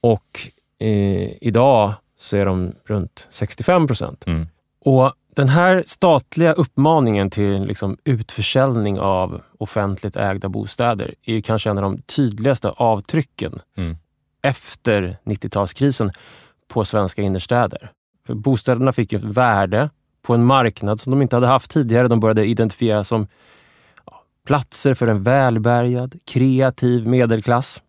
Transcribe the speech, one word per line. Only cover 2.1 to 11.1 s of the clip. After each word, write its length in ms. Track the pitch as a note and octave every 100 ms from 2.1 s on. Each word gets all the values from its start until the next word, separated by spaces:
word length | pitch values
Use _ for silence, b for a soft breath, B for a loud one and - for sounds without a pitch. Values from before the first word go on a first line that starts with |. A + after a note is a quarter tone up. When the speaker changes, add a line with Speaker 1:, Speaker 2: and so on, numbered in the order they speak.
| _
Speaker 1:
så 200 | - G2+
är 80 | G2
de 260 | F#2 F2+ - _
runt 420 | G#2 F2+ - -
sextiofem 580 | - G#2 - A#2 F3+ D3+
procent. 360 | A#2+ - C2+ -
Speaker 2:
Mm. 200 | E2 E2 _ _ _ -
Speaker 1:
Och 280 | C3 C3 - _ -
den 140 | C3+
här 340 | D3+ F3+ F#3 -
statliga 680 | - F#3 F#3+ - - E3
uppmaningen 760 | D#3 D3 - C#3+ D#3+ B2 G#2 G2
till 360 | F#2+ G2+ G2 G2
liksom 320 | G2 G2 F#2
utförsäljning 960 | - B2 A2 - G#2 C3+ C3+ A#2 G#2 G2
av 420 | G2 F#2 F#2 F2 - _
offentligt 580 | G#2+ - G2+ G2 G#2 -
ägda 340 | G#2 F#2+ G2
bostäder 640 | G#2 G#2 - A#2+ A2 -